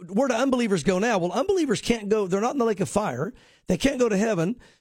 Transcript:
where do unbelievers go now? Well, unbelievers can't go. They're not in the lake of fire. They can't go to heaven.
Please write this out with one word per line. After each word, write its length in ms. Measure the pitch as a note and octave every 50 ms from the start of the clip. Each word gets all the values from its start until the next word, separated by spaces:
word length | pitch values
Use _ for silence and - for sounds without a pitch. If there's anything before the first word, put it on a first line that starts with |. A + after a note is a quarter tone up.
| F3+ E3
where 200 | - G#3 C#4 C4
do 60 | B3
unbelievers 500 | A3+ C4+ C#4 C4 B3 A#3+ G#3+ G3 E3+ C3+
go 140 | G3 F#3 F3+
now? 220 | G#3 B3 A3+ F#3+
Well, 120 | E3 F3
unbelievers 480 | F3 A3 D4+ G4 G4 F#4 D#4 C4+ G3+ -
can't 300 | - - A#3 A3+ G#3 G3
go. 160 | G#3+ G#3+ G3+
They're 160 | F3+ F3+ G3
not 120 | G#3+ B3 -
in 40 | C#4+
the 80 | A#3
lake 140 | A3+ G#3+ -
of 100 | F#3 -
fire. 460 | - G#3 G#3+ F3 B2 A#2+ D#3 G#3 - - - _ _ _ _ -
They 100 | F#3+ -
can't 220 | - C#4 C#4+ B3
go 100 | B3 A3+
to 80 | G#3 F#3+
heaven. 380 | G#3+ A3+ G#3+ E3 D#3+ F#3 A#3+ - - - _ _